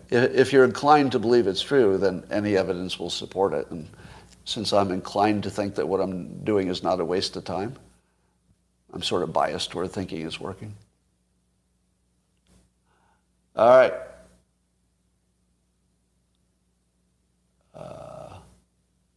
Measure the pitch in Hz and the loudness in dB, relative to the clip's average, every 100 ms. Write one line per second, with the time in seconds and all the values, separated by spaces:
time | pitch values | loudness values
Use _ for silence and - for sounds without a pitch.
0 | - 120 127 123 131 135 127 - 143 147 | -2 2 4 4 4 6 6 4 4 6
1 | 139 120 104 123 101 90 - 143 107 95 | 4 0 2 4 2 0 0 2 4 4
2 | 95 90 - 107 104 98 92 90 90 - | 0 -2 -6 -4 0 0 0 -4 -6 -8
3 | 87 - - 90 95 71 - 85 76 - | -8 -8 -8 -2 0 -2 -6 -10 -14 -18
4 | - - - - - - 101 101 98 92 | -20 -20 -20 -18 -12 -8 0 0 2 -2
5 | - 101 107 104 98 - 101 - 76 95 | -4 0 0 0 -4 -6 -6 -4 -2 -2
6 | 95 92 - - 95 104 95 90 85 92 | -2 -6 -10 -8 -2 0 0 -2 -2 -2
7 | 82 92 - 95 - 92 110 139 - _ | -2 -2 -4 -8 -8 -8 -8 -10 -20 _
8 | _ _ _ _ _ _ _ _ _ 90 | _ _ _ _ _ _ _ _ _ -10
9 | - 95 80 78 73 82 - 87 90 - | -4 -2 -2 -2 -2 -2 -6 -6 -6 -6
10 | 92 82 80 - 90 95 110 104 _ _ | -8 -8 -10 -10 -12 -12 -14 -18 _ _
11 | _ _ _ _ _ _ _ _ _ _ | _ _ _ _ _ _ _ _ _ _
12 | _ _ _ _ _ _ _ _ _ _ | _ _ _ _ _ _ _ _ _ _
13 | _ _ _ _ _ - 113 131 123 - | _ _ _ _ _ 2 8 8 6 2
14 | - - - _ _ _ _ _ _ _ | -12 -20 -20 _ _ _ _ _ _ _
15 | _ _ _ _ _ _ _ _ _ _ | _ _ _ _ _ _ _ _ _ _
16 | _ _ _ _ _ _ _ _ _ _ | _ _ _ _ _ _ _ _ _ _
17 | _ _ _ _ _ _ _ - - - | _ _ _ _ _ _ _ -18 -16 -16
18 | 58 60 58 - - _ _ _ _ _ | -18 -18 -18 -20 -20 _ _ _ _ _
19 | _ | _